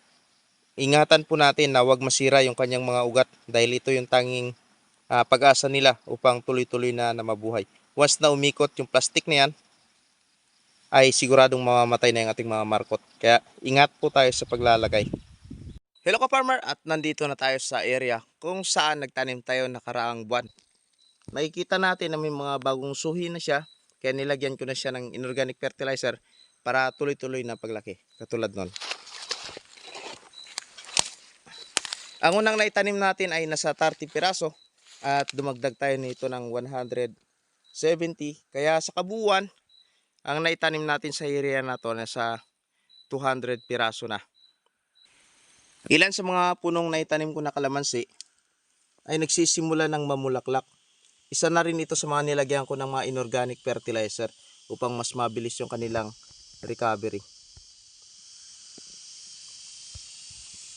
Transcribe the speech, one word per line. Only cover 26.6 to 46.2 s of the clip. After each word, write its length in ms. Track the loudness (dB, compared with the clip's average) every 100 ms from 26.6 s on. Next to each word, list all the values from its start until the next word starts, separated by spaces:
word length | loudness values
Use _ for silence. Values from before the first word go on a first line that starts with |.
| -2 0 0
tuloy-tuloy 540 | -2 -4 -4 -6 -6 -6
na 80 | -8
paglaki, 400 | -8 -10 -10 -16 _ -20
katulad 320 | -8 -4 -4
nun. 160 | -4 -8 -8 -10 -12 -14 -16 -12 -12 -12 -18 -20 -20 -20 -18 -16 -18 -20 -20 -20 -18 -18 -18 -6 -4 -4 -8 -20 _ -20 -20 -10 -10 -8 -16 -16 0
Ang 200 | 2 4
unang 120 | 2 0
naitanim 400 | 0 0 -2 0
natin 400 | -2 -2 -2 -4
ay 120 | -4
nasa 280 | -4 -2 0
thirty 320 | 0 -2 -8
piraso 480 | -2 -2 -2 -6 -8 _ _ _ -8
at 240 | -2 -2 -2 -4
dumagdag 400 | -6 -4 -6 -4
tayo 200 | -2 -2
nito 280 | -6 -6 -8
ng 240 | -6 -8
one 160 | -8 -8
hundred 400 | -8 -6 -6 -6 -8 _ _ _ _ _
seventy. 680 | -4 0 0 -2 -6 -10 -12 _
Kaya 280 | -2 0 0
sa 160 | 0 -6
kabuuan, 560 | -6 -2 2 2 0 _ _ _ _ _ _ _
ang 160 | -8 -2
naitanim 440 | -2 0 -2 -2
natin 280 | -2 -4 -4
sa 160 | -6 -4
area 320 | -2 -2 -2
na 160 | -4 -6
to 160 | -6
nasa 480 | -6 -6 -4 -4 -6 -12 _ _ _ _ _ -10
two 80 | -4
hundred 400 | -2 -2 -4 -6 -4
piraso 400 | -2 -2 -4 -8
na. 160 | -10 -10 _ _ _ _ _ _ _ _ _ _ _ _ _ _ _ 2
Ilan 240 | 4 4
sa 80 | 0